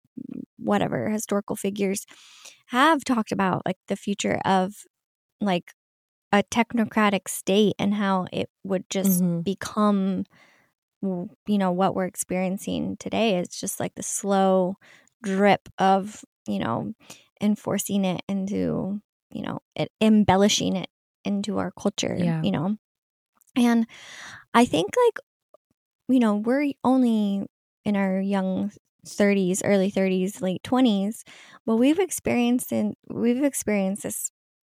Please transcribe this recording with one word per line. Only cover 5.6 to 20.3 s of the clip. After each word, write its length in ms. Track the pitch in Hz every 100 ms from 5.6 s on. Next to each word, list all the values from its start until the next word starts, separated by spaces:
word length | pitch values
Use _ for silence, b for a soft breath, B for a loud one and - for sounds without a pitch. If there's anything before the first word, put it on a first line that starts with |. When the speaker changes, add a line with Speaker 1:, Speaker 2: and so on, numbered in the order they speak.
| - - _ _ _ _ -
Speaker 1:
a 100 | 202
technocratic 840 | 202 247 226 233 214 - 208 196 -
state 460 | - - 196 208 -
and 140 | 202 202
how 320 | 196 190 180
it 160 | - - _
would 220 | 190 185 -
just 320 | 196 190 180
Speaker 2:
Mm-hmm. 180 | 180 170
Speaker 1:
become, 840 | 170 185 - - 208 202 190 185 196 b b b b b _ -
w-, 260 | 196 180 175 _ -
you 100 | 208
know, 120 | 190
what 220 | 180 190 190
we're 100 | 180
experiencing 920 | - - 180 185 196 - 175 165 196
today. 400 | 190 196 220 180
It's 200 | 175 -
just, 180 | 190 -
like, 160 | 180 -
the 80 |
slow 720 | - - 202 196 190 190 180 196 b b b _
drip 460 | 202 190 202 - - -
of, 460 | 190 196 202 - - _ -
you 120 | 202
know, 340 | 214 165 208 226 B B B B
enforcing 640 | 208 208 - 202 - 202 190
it 160 | 175 -
into, 720 | 196 190 190 175 156 190 208 - _ _
you 100 | -
know, 180 | - - _ -
it, 160 | 156 -
embellishing 760 | 220 214 202